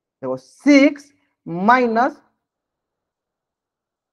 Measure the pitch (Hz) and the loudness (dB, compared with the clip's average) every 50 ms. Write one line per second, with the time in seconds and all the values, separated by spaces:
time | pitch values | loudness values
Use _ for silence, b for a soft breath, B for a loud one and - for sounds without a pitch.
0 | _ _ _ _ - 131 131 127 - _ _ _ _ 269 294 277 269 294 294 - | _ _ _ _ -12 -12 -12 -12 -14 _ _ _ _ 2 4 4 4 2 0 -4
1 | - _ _ _ _ _ _ _ _ - 165 175 185 214 240 254 247 233 220 220 | -10 _ _ _ _ _ _ _ _ -14 -10 -4 0 0 2 2 0 -2 -2 -2
2 | 247 285 285 - _ _ _ _ _ _ _ _ _ _ _ _ _ _ _ _ | -4 -4 -6 -10 _ _ _ _ _ _ _ _ _ _ _ _ _ _ _ _
3 | _ _ _ _ _ _ _ _ _ _ _ _ _ _ _ _ _ _ _ _ | _ _ _ _ _ _ _ _ _ _ _ _ _ _ _ _ _ _ _ _
4 | _ _ | _ _